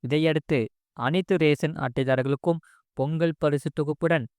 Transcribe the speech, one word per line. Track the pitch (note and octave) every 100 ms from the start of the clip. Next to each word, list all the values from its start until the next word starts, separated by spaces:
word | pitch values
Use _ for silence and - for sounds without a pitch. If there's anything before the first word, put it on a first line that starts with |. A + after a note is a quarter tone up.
இதையடுத்து | B2+ D3+ D#3+ D#3 - D3 A2 _ _ -
அனைத்து | B2+ E3+ F#3 F#3
ரேஷன் | D#3 D3 D#3 D#3+
அட்டைதாரர்களுக்கும் | C3+ B2 C3+ B2+ C3 C#3 - E3 _ _ _ -
பொங்கல் | C3+ D#3+ E3+ D#3
பரிசு | D3+ C#3+ D3+
தொகுப்புடன் | - D3 D3+ E3 E3 A#2+